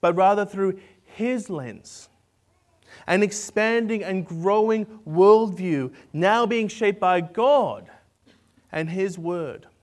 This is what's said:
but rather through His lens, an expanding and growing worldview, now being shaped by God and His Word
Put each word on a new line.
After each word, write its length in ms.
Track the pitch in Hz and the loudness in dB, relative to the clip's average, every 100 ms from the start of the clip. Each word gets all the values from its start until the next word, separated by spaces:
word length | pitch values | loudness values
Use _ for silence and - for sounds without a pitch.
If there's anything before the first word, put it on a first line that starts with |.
but 140 | 175 | 0
rather 320 | 170 190 208 202 | 4 4 4 -2
through 320 | 190 196 185 - _ | -2 -4 -4 -12 _
His 460 | _ - 226 254 196 | _ -8 -4 -4 -6
lens, 580 | 170 127 104 - - - _ _ _ _ _ _ _ _ - - | -10 -10 -14 -20 -20 -20 _ _ _ _ _ _ _ _ -20 -2
an 160 | 180 | 0
expanding 800 | 208 202 - - 220 233 220 220 | 0 -4 -8 -2 0 0 -2 -4
and 200 | 175 190 | -4 -6
growing 600 | 165 165 180 214 220 220 214 - | -6 -4 0 2 2 0 -4 -12
worldview, 880 | - 160 196 220 226 175 185 147 127 - - | -6 4 8 8 4 -4 -2 -2 -4 -10 -12
now 340 | 151 185 220 226 | -2 2 2 0
being 220 | 233 214 | -2 -4
shaped 320 | - 214 202 | -2 -2 0
by 200 | 185 180 | 0 0
God 680 | 165 - 247 285 190 101 - - _ _ _ _ _ _ _ | -2 -2 2 2 0 -6 -14 -20 _ _ _ _ _ _ _
and 180 | 156 160 | -8 -6
His 300 | 180 190 175 | -4 -4 -4
Word 480 | 170 175 151 - - _ | -8 -6 -8 -12 -20 _